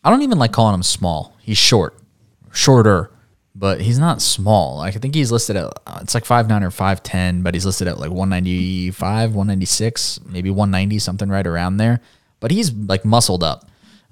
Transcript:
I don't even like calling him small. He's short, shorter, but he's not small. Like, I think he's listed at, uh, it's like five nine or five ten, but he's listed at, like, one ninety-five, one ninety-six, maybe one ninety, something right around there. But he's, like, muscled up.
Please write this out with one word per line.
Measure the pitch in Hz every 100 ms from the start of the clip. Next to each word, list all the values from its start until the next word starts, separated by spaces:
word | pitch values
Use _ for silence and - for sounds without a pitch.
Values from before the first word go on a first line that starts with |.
I | 151
don't | 254
even | 285 180
like | 117
calling | - 110
him | 92
small. | 90 - 87 76 - _
He's | - 101
short, | - 113 78 - _ _ _ _ -
shorter, | - - 127 107 92 - _ _ _ _
but | 98 98 87
he's | 104 123
not | 165 -
small. | - - 101 104 73 71
Like, | 87 104
I |
think | 131
he's | 151 120
listed | 117 -
at, | 98 - - -
uh, | -
it's | 95
like | 117
five | - 120 110
nine | 104
or | 90
five | - 95 95
ten, | - 92 90 90
but | 90
he's | 90
listed | 95 - 90
at, | -
like, | 78
one | 90 95
ninety-five, | 90 90 90 92 92 90 92 90 107 113 107
one | 101
ninety-six, | 95 92 - 104 - - - -
maybe | 90 95
one | 98 101
ninety, | 92 101 104
something | - 104 98
right | 98 90
around | 85 92 98
there. | 113 120 - _ _ _
But | 117
he's, | 196 190
like, | 107 101 95
muscled | 107 117 110 90
up. | 80 - - _ _ _ _